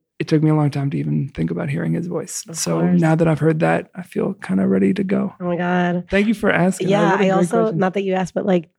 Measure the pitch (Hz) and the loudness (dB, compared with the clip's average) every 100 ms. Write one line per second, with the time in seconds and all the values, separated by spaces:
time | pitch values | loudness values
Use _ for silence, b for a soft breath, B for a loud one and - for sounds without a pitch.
0 | _ - 156 156 156 156 147 143 139 143 | _ -10 0 2 4 4 2 0 -2 -4
1 | 147 151 135 156 165 170 165 160 165 165 | -2 -2 -4 -4 -4 -4 -4 -4 -2 -4
2 | 175 175 - - - 165 175 165 175 175 | -4 -6 -8 -10 -12 -8 -4 0 2 2
3 | 160 160 165 151 156 160 165 170 180 190 | 4 4 2 2 2 2 2 0 -4 -12
4 | 175 - 202 190 - 190 190 190 196 196 | -10 -4 -4 -6 -4 0 2 2 2 0
5 | 196 196 196 - 180 175 180 180 175 175 | 0 -2 -2 -6 -4 -2 0 0 0 -2
6 | 175 196 208 220 202 160 180 185 180 202 | -2 0 0 0 0 2 2 0 0 2
7 | 196 190 190 185 175 226 220 160 185 202 | 2 2 2 2 2 0 0 0 -2 -2
8 | 196 185 185 202 208 180 160 | -2 -2 -2 -4 0 0 -2